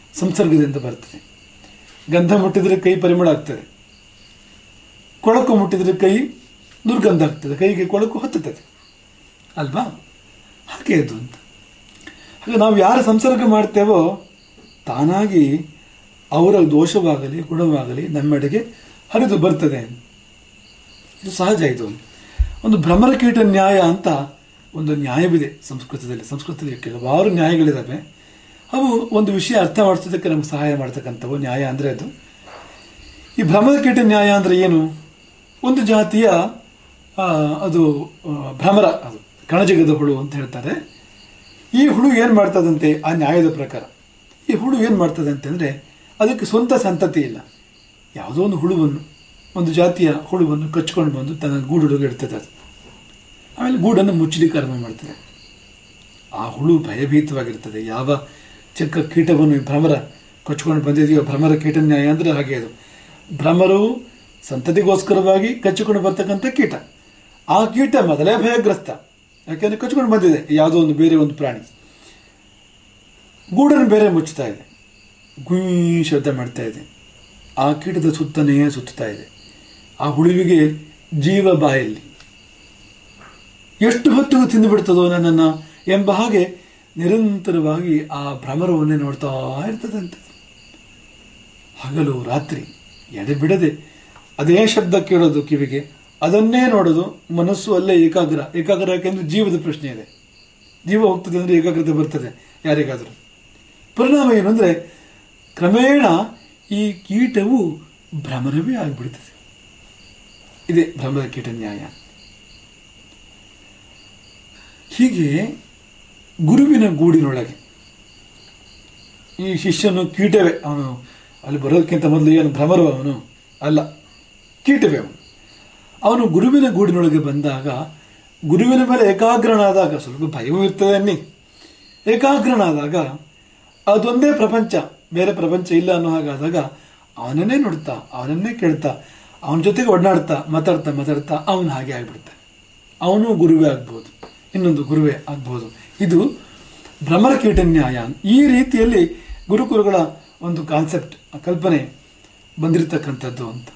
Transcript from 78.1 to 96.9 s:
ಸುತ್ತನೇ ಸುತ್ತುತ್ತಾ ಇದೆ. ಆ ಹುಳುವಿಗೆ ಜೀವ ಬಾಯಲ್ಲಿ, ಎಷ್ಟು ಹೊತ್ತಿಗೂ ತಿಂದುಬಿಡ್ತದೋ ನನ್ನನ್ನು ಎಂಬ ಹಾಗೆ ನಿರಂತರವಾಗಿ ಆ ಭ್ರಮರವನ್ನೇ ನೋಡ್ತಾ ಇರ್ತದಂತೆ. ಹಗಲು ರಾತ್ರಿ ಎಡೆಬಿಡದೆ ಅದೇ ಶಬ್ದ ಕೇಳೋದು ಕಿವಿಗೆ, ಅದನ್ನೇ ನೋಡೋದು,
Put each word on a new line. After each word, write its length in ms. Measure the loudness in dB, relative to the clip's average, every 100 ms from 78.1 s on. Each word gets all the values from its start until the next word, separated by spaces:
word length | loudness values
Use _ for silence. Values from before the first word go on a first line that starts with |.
ಸುತ್ತನೇ 580 | -2 -4 -2 2 2 0
ಸುತ್ತುತ್ತಾ 340 | -2 -10 -10
ಇದೆ. 200 | -10 -10 -16 -20 -20 -20 -20 -20 -20 -8
ಆ 60 | -4
ಹುಳುವಿಗೆ 520 | 2 2 4 4 4 4 0 -12 -20 -8 -2
ಜೀವ 340 | 0 2 4
ಬಾಯಲ್ಲಿ, 460 | 2 2 0 -4 -8 -16 -20 -20 _ _ _ -20 -20 -20 _ _ -20 -20 -20 -20 _ _ -2 0
ಎಷ್ಟು 240 | 2 2
ಹೊತ್ತಿಗೂ 360 | 2 4 4 4
ತಿಂದುಬಿಡ್ತದೋ 640 | 4 4 4 4 2 2
ನನ್ನನ್ನು 540 | 2 2 4 2 0 -10 -12 -2
ಎಂಬ 220 | 0 0
ಹಾಗೆ 320 | 0 0 0 0 -6 -20 _ _ -6
ನಿರಂತರವಾಗಿ 1080 | 0 0 0 -2 -4 -2 -2 -2 -2 -2 -4
ಆ 280 | -10 -10
ಭ್ರಮರವನ್ನೇ 640 | -10 -8 -4 -2 0 0 -2
ನೋಡ್ತಾ 300 | -4 -6 -8 -8 -8 -8 -8
ಇರ್ತದಂತೆ. 500 | -10 -10 -10 -10 -14 -20 -20 _ _ -20 -20 _ _ -20 _ -20 -20 _ _ _ -18
ಹಗಲು 420 | -8 -4 -2 -4
ರಾತ್ರಿ 400 | -6 -6 -6 -10 -12 -20 -20 -20 -18
ಎಡೆಬಿಡದೆ 580 | -10 -6 -2 0 2 0 -4 -12 -20 -20 -20 _ -4
ಅದೇ 280 | 2 4 4
ಶಬ್ದ 280 | 2 0
ಕೇಳೋದು 480 | 0 2 2 2 2
ಕಿವಿಗೆ, 480 | -2 -2 -2 -6 -10 -16 _ -6
ಅದನ್ನೇ 440 | 0 2 2 2 2
ನೋಡೋದು, 560 | 2 2